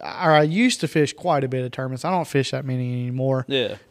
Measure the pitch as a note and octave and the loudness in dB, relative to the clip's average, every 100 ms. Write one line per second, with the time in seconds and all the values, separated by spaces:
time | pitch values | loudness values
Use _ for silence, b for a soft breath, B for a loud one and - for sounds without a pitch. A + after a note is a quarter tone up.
0 | - - F3 D3+ D3+ F3+ B3 - D#3+ D#3+ | -10 -2 4 6 4 4 2 2 0 2
1 | C#3+ - F3+ D3 C3+ B2+ B2+ - C3 C3 | 0 0 0 0 0 -2 -4 -6 -6 -6
2 | E3 F#3 D#3 C#3+ C3 C3 C3+ B2+ B2 B2 | -2 -2 0 0 0 -2 -4 -2 -2 -4
3 | B2 B2+ C3 C3 B2+ C3+ A2 G2+ - | -4 -2 0 0 0 0 -2 -4 -8